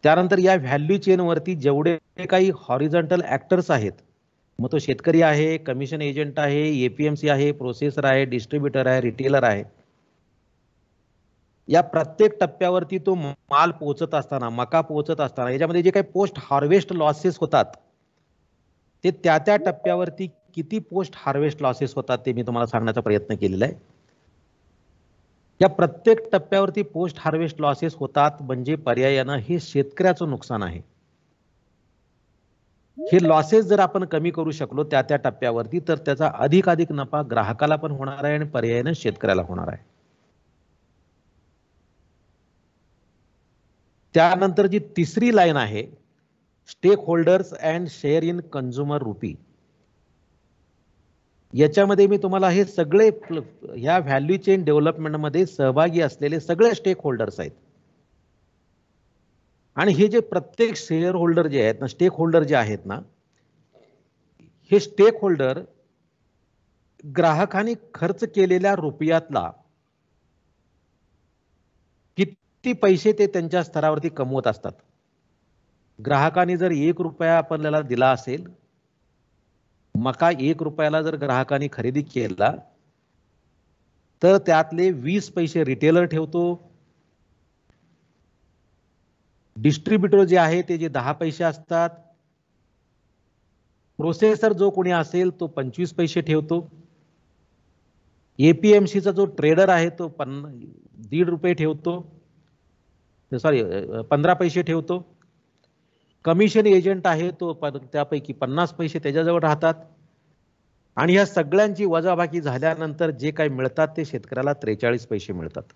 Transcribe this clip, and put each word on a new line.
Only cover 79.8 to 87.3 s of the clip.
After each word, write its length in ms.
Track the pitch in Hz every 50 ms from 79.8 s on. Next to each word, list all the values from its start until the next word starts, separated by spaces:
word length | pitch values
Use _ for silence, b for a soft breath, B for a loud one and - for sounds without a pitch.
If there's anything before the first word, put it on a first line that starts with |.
| _ _ _
मका 340 | 104 113 131 123 - 160 170 175 131
एक 200 | 131 143 165 151 160
रुपयाला 380 | 156 147 156 156 151 151 156
जर 140 | 156 160 160
ग्राहकांनी 520 | 147 131 143 127 127 131 - 143 139 143 143
खरेदी 300 | - - 117 123 127 147 143
केला, 460 | - - 131 117 104 95 90 101 101 85 - - _ _ _ _ _ _ _ _ _ _ _ _ _ _ _ _ _ _ _ _ _ _ _ _ _ _ _ _ _ _ _
तर 160 | - 175 190 196
त्यातले 520 | 190 180 165 160 160 160 160 170 180 190 185
वीस 360 | 143 120 147 180 208 - -
पैसे 320 | - 180 170 156 - 165 156
रिटेलर 400 | 131 131 131 151 156 160 175 175
ठेवतो, 360 | 170 160 156 160 156 160 170 175 175 175 170 - - _ _ _ _ _ _ _ _ _ _ _ _